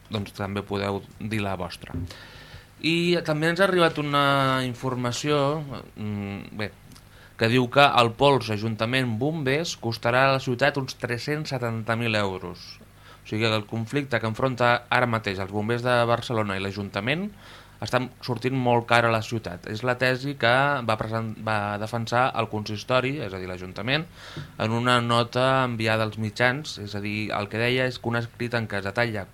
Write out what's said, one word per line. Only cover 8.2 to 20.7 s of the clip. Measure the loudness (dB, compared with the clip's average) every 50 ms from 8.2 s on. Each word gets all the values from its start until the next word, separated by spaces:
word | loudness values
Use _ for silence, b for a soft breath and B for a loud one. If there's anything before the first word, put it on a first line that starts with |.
| 6 6 6 4 2 0
Ajuntament | -4 -2 -2 -4 -2 -2 -2 0 0 0 0 0 0 0
Bombers | 0 -2 -2 0 0 0 0 0 -2 -4 -8
costarà | -4 -4 -4 -4 0 0 2 4 4 4 4
a |
la | 2 0
ciutat | 0 -2 0 2 2 2 2 0
uns | -4 -6 -6
tres-cents | -8 -4 -4 -4 -4 -2 -4 -4 -4 -4 -4
setanta | -4 -2 -2 -2 -2 -4 -2 -2 -2 0
mil | 0 0 2
euros. | 2 0 0 -2 -4 -8 -8 -10 -12 -14 -18 -20 -20 -20 -20 B B B B B B
O | B -6
sigui, | -2 0 0
el | 2 0 0 -2 -4
conflicte | -6 -6 -4 -2 -2 -4 -2 0 -2 0
que | 0
enfronta | -2 -2 0 0 0 2 2 4 4 4 2 2 0
ara | 2 2 2
mateix | 2 0 0 0 -2 -2 -2
els | -4 -4 -2
bombers | -2 0 0 -2 0 2
de | 2 4 4 4 4
Barcelona | 2 0 0 -2 -2 0 0 0 -2 -2
i |
l'Ajuntament | -4 -4 -4 -6 -8 -4 -4 -4 -2 -2 -2 -2 -4 -8 -8 B B B B B B B B B
està | -6 -2 0 0 0 -2 -8 -10
sortint | -6 -4 -4 -2 -2 -2 0 2
molt | 2 4 4 4 4 4
car | 4 4 6
a | 4 2
la | 2
ciutat. | 0 -2 -6 -4 -4 -6 -10 -10 -8 -8
És | -8 -4 -2
la | -2 0
tesi | 2 2 0 2 0 -2 -6 -4
que | 2 4 4 6 6 4 2